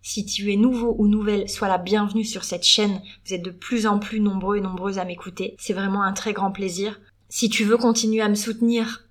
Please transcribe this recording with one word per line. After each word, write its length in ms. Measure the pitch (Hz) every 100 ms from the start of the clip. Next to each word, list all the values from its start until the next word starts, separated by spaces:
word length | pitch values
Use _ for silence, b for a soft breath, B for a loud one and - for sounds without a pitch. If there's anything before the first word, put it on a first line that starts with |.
Si 220 | - -
tu 280 | 196 - 202
es 40 | 202
nouveau 380 | 247 247 233 -
ou 80 | 208
nouvelle, 420 | 214 208 208 196
sois 200 | - 196
la 100 | 180
bienvenue 460 | 180 208 208 214
sur 200 | 220 190
cette 200 | - 175
chaîne. 360 | - - 208 190 B B -
Vous 80 |
êtes 100 | 185
de 60 | 175
plus 360 | 180 - 240 214
en 120 | 202
plus 220 | 208 220
nombreux 360 | 208 190 185 208
et 40 |
nombreuses 380 | 196 185 190 196
à 60 |
m'écouter. 520 | 180 175 - 175 190 -
C'est 140 | -
vraiment 300 | 185 196 196
un 100 | 196
très 200 | 196 220
grand 180 | 202 196
plaisir. 500 | 196 190 175 202 214 b _ _
Si 200 | - 233
tu 140 | 220
veux 120 | 208 233
continuer 460 | 233 226 220 220
à 60 | 214
me 60 |
soutenir 680 | 208 226 220 233 233 226 - _